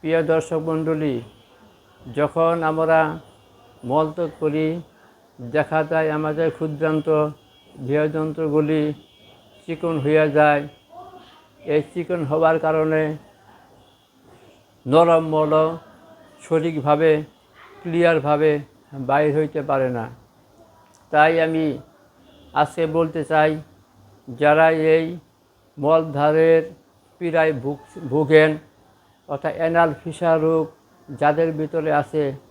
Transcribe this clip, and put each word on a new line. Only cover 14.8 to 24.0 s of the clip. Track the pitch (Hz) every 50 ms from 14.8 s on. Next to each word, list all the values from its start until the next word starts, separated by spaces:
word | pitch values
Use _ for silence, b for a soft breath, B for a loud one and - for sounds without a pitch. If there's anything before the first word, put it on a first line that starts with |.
| _
নরম | 123 135 160 170 170 170 165 165 160
মল | 156 156 156 151 156 156 156 160 165 165 - - - _ - - - _ - _ _ _
সঠিকভাবে | - - 165 165 156 170 160 151 131 147 147 147 160 160 156 151 151 - _ _ _ _ _ - - - - -
ক্লিয়ারভাবে | - 175 165 170 170 170 165 156 135 147 151 147 151 156 147 147 143 _ _ _ _ _
বাইর | 143 139 131 123 135 147 151 151 143
হইতে | 151 156 147 151 156
পারে | 135 127 139 135 131 127
না। | 123 120 110 117 120 - _ _ _ _ _ _ _ _ - _ _ _ _ _ _ _ _ _
তাই | - 151 151 160 165 165
আমি | 160 160 160 160 160 151 131 - - _ _ _ _ _ _ _ _ _ _ _ - -
আজকে | - 139 151 147 - - 165
বলতে | 156 156 165 170 160 160 165 147
চাই, | - 160 156 151 156 156 156 151 _ _ _ _ _ _ _